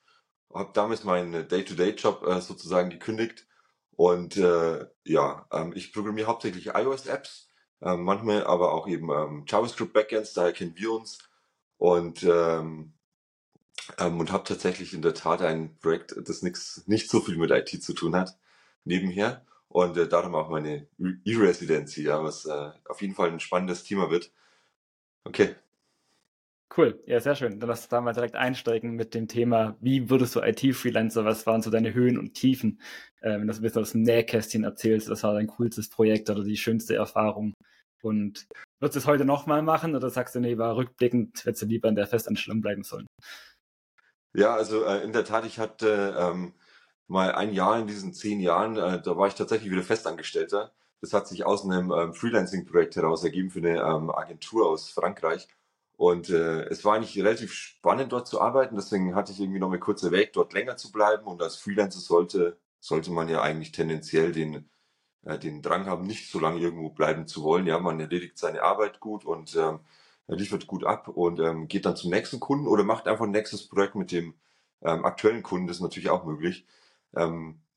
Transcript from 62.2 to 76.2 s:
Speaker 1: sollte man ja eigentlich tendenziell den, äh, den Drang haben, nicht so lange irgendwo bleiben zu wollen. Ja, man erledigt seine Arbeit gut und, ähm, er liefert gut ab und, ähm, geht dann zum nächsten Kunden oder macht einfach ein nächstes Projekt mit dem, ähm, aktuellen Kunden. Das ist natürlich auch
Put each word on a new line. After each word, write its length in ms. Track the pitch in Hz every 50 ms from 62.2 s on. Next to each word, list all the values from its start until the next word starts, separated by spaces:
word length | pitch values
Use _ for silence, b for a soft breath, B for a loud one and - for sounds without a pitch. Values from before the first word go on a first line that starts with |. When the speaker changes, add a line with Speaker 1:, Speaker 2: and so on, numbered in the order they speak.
| 90 - - 95 87 87 85 - _ _ _ _
Speaker 1:
sollte 300 | - - 78 80 80 90
man 180 | 87 82 82 82
ja 140 | 82 76 60
eigentlich 280 | 76 80 80 78 -
tendenziell 600 | - - 82 80 80 78 - - - 80 80 87 80
den, 380 | 80 78 78 78 78 76 _ _ _ _ _ _ _ _ _ _ _ -
äh, 120 | 78 78 76
den 220 | - 80 76 76
Drang 240 | 73 - 82 92 95
haben, 220 | 95 90 85 92
nicht 240 | 95 110 - - -
so 100 | - 92
lange 180 | 78 80 85 85
irgendwo 300 | 85 85 85 82 80 80
bleiben 380 | - - 76 78 78 82 80
zu 160 | - - 82 76
wollen. 240 | 78 82 92 92
Ja, 120 | 82 80 85
man 200 | 92 87 80 80
erledigt 380 | 78 78 85 87 87 85 - -
seine 240 | - 82 76 - -
Arbeit 360 | 87 101 104 107 101 - -
gut 260 | - 110 107 101 -
und, 280 | - 82 82 80 78 82
ähm, 240 | 82 80 80 80 80 b b b b b b b b b
er 100 | - 85
liefert 300 | 82 101 104 104 95 -
gut 180 | - 98 87 -
ab 220 | - - - - -
und, 300 | - 87 87 87 85 82
ähm, 300 | 82 82 80 80 80 78
geht 160 | 95 98 92
dann 120 | 101 82
zum 140 | - - 87
nächsten 300 | 87 107 - - - 120
Kunden 260 | - - 139 147 147
oder 160 | 113 104 101 101
macht 240 | 101 95 - -
einfach 200 | - 110 110 113
ein 40 | 104
nächstes 380 | 101 107 107 - - 101 - -
Projekt 260 | - 98 98 101 -
mit 160 | 107 92 87
dem, 220 | 90 85 85 82 - _ _ _ _ _ _ _ _ _
ähm, 240 | - 82 82 - -
aktuellen 380 | 90 - - - 107 117 117 -
Kunden. 240 | - 92 90 92
Das 100 | 85 87
ist 60 | 90 92
natürlich 260 | 82 - - 78 -
auch 160 | - 90